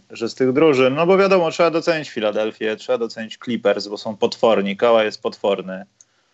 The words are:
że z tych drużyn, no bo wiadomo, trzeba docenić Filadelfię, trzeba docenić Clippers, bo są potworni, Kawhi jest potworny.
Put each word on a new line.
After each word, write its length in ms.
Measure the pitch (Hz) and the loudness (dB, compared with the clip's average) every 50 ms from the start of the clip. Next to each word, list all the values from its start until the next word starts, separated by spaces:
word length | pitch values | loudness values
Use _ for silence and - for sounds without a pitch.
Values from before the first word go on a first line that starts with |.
| _ - | _ -18
że 180 | 113 107 117 110 | -12 -8 -8 -6
z 60 | - | -2
tych 180 | - 131 131 123 | -2 0 0 2
drużyn, 420 | 143 160 160 143 127 131 127 135 | 4 4 4 6 4 4 2 2
no 120 | 147 165 | 2 2
bo 120 | 170 190 190 | 2 4 4
wiadomo, 320 | 196 190 196 190 170 160 | 4 4 2 2 2 0
trzeba 200 | 151 - 175 165 | 0 2 0 2
docenić 400 | 156 165 156 - 165 160 147 - | 2 0 -2 -2 -2 -2 -4 -8
Filadelfię, 680 | - 120 107 107 101 110 107 110 104 - 110 110 107 | -6 -4 -2 -2 0 -2 -4 -4 -4 -6 -6 -6 -6
trzeba 220 | 104 - - 127 120 | -6 -4 -2 -2 -2
docenić 400 | 117 113 - 113 113 110 - - - | -2 -4 -6 -10 -14 -14 -14 -14 -8
Clippers, 440 | - 120 104 - 101 101 101 101 104 | -6 -4 -2 0 0 0 0 -2 -8
bo 100 | 104 104 | -10 -10
są 180 | - 113 107 | -10 -10 -6
potworni, 600 | - - 110 - - - 117 107 101 98 98 98 | -4 -4 -4 -2 2 2 2 4 2 0 -2 -2
Kawhi 280 | 98 123 120 117 113 110 | 0 2 4 4 4 2
jest 180 | 107 101 - - | 0 -4 -6 -8
potworny. 600 | 113 104 - - 107 101 95 90 92 92 95 101 _ _ _ _ _ _ _ _ _ | -8 -8 -4 -2 -2 -2 -2 -4 -10 -10 -12 -14 _ _ _ _ _ _ _ _ _